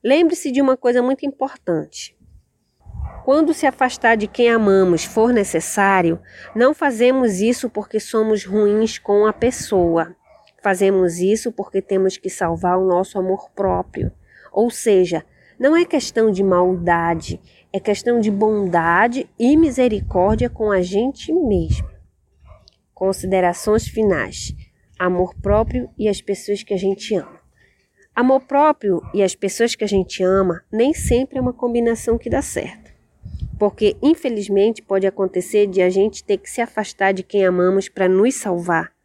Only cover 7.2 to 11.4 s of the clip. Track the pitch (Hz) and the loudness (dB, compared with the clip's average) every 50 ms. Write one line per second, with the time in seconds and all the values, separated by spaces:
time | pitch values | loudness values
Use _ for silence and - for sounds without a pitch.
7.2 | 254 233 196 180 202 226 247 - - 240 _ 208 202 - - 214 - - - 220 | 0 0 0 0 0 0 0 0 -4 -6 _ -8 -10 -6 -6 -8 -6 -2 -2 -2
8.2 | 220 220 214 208 190 190 190 214 208 202 208 214 226 220 - - _ - 202 202 | 0 0 0 -2 -2 -2 0 2 2 2 2 2 0 0 -2 -8 _ 0 2 4
9.2 | 208 214 214 - - 240 247 - - - 214 190 175 170 165 165 160 170 - _ | 4 2 2 0 -2 -2 -2 -4 -6 -2 0 2 2 2 2 0 -2 -2 -8 _
10.2 | _ _ - - _ _ _ _ - 202 196 185 202 196 190 190 185 175 170 175 | _ _ -20 -20 _ _ _ _ -2 -2 0 2 2 2 4 2 2 0 0 0
11.2 | 180 190 208 220 | 0 0 0 0